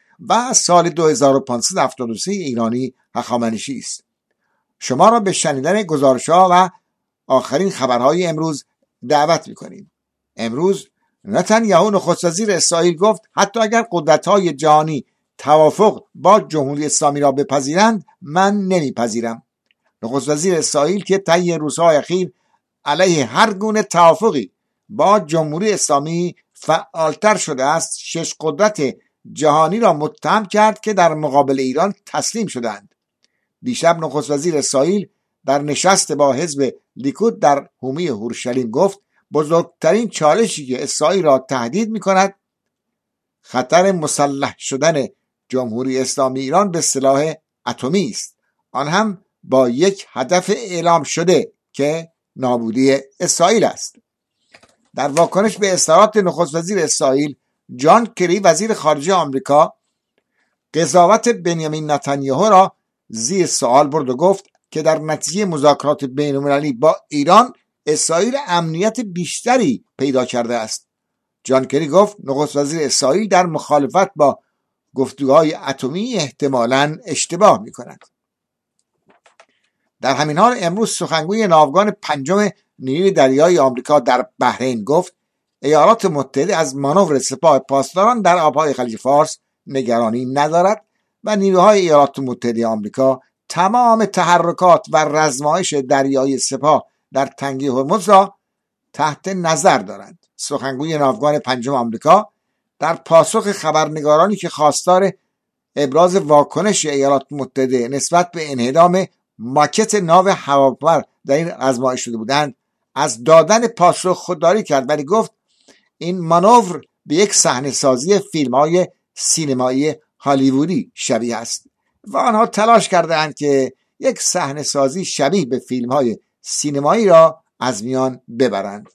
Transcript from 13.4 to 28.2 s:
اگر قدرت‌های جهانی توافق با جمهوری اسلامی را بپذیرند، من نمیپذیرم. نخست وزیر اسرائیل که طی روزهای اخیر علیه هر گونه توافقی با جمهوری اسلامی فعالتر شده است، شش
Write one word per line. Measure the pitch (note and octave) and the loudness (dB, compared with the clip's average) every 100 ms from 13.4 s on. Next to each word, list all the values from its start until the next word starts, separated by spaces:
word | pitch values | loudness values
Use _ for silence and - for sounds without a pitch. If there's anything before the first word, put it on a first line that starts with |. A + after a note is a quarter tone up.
| G3 A#3 | -2 -2
اگر | A3 A#3 A3+ | 0 0 -2
قدرت‌های | E3+ D#3 D3+ E3+ G3+ F3 | -2 2 2 4 2 0
جهانی | C3+ D3+ D3+ D#3 C#3+ - _ _ - | 0 2 2 2 -6 -10 _ _ -8
توافق | C#3 D#3 D3+ E3 G#3+ - _ | 2 4 4 4 2 0 _
با | - E3 G#3 | -2 2 2
جمهوری | D3 D#3 C3+ C#3+ D3 | 2 -4 -4 -4 -4
اسلامی | - D3 C#3+ | -2 -2 0
را | C#3+ | 0
بپذیرند، | C3 C3+ C#3 C3+ E3+ A3+ G#3 - _ | 0 -2 -2 -2 2 2 2 -8 _
من | C#3+ F3 G3 | -6 0 0
نمیپذیرم. | G#3 F#3+ F3+ C3+ A2+ A#2 A2+ A2+ A#2 _ _ _ _ _ - | 0 0 -2 -2 -4 -4 -4 -6 -10 _ _ _ _ _ -14
نخست | A2+ C3+ B2+ | -6 -6 -4
وزیر | D3 F#3 | -2 0
اسرائیل | E3 D3 D3+ D3+ G3+ | -2 -2 0 0 -2
که | - F#3+ | -2 -2
طی | G3 F3 F3 | 0 0 0
روزهای | D#3+ D3+ D#3 E3+ D3 | -4 -4 0 2 2
اخیر | - F3+ F3+ _ _ _ _ _ | 0 -4 -4 _ _ _ _ _
علیه | C#3+ D3+ F#3 D#3+ | -6 0 2 2
هر | A2+ D3+ A3 | 0 0 0
گونه | F#3+ A3 G#3+ | 0 -2 -2
توافقی | - E3+ E3+ F#3 A3 D3 F#2+ _ _ _ - | 0 4 4 4 2 -2 -6 _ _ _ -12
با | G#2+ F3 G#3 | -2 2 2
جمهوری | D3+ D#3+ D#3 D#3 G#3+ | 0 -4 -4 -4 -2
اسلامی | F#3 - C#3+ D3+ E3+ F3 - _ | -2 0 -2 -2 -4 -6 -8 _
فعالتر | _ - E3 - E3 D#3+ - G#3+ G3+ | _ -2 -2 -4 -4 -4 0 0 0
شده | - C3 | -4 -4
است، | C#3 D#3+ - - | -2 -2 -4 -12
شش | - E3 | -10 -8